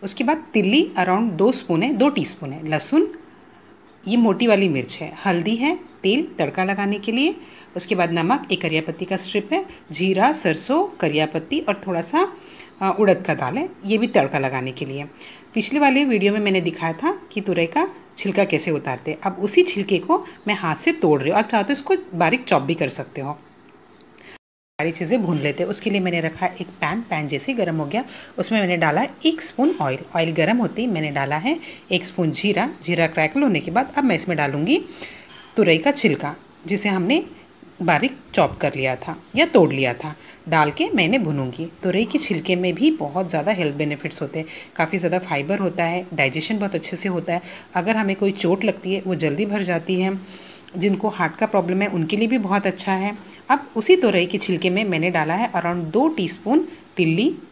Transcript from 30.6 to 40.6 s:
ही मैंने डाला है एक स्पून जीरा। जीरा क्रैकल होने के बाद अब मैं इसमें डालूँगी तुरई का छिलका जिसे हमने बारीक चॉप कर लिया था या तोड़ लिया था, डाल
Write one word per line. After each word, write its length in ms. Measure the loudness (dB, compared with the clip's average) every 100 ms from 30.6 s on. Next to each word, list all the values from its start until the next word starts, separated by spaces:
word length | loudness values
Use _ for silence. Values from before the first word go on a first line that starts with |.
| 0 -2
ही 60 | -2
मैंने 240 | 0 -2
डाला 260 | -2 -2 -2
है 220 | -2 -4 -6 -18 -2
एक 140 | -2 -2
स्पून 260 | -2 0
जीरा। 380 | 0 0 0 0 -4
जीरा 240 | -4 0 2
क्रैकल 360 | 2 0 2
होने 160 | 2 2
के 120 | 0
बाद 220 | -2 0 0
अब 60 |
मैं 120 | 2 2
इसमें 220 | 0 0
डालूँगी 440 | 0 0 2 0 0 -14 -16 -16 -20 -20 -10 0
तुरई 200 | 4 4
का 140 | 4
छिलका 440 | 2 2 0 -4 -10 -18 -18 -4
जिसे 220 | -2 0
हमने 340 | 0 2 0 0 -14 -20 -20 -20 -6
बारीक 360 | 2 2 2 -4 -6
चॉप 240 | 2 2 2
कर 180 | -4 -2
लिया 200 | -4 -4
था 200 | -8 -12 -8 0
या 100 | 4
तोड़ 260 | 6 6
लिया 200 | 4 0
था, 220 | -2 -8 -12 -18 -18 0
डाल 220 | 2